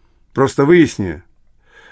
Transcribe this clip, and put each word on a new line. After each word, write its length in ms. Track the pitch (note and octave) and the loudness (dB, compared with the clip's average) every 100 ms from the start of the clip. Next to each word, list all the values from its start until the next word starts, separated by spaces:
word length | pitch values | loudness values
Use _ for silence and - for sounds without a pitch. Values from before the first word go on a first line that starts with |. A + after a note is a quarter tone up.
| _ _ _ | _ _ _
Просто 320 | B2 C3+ - | -4 -2 0
выясни, 580 | C#3 F3 C3 - F#2 D2+ - _ _ _ _ _ - | 2 2 2 -2 -8 -10 -16 _ _ _ _ _ -20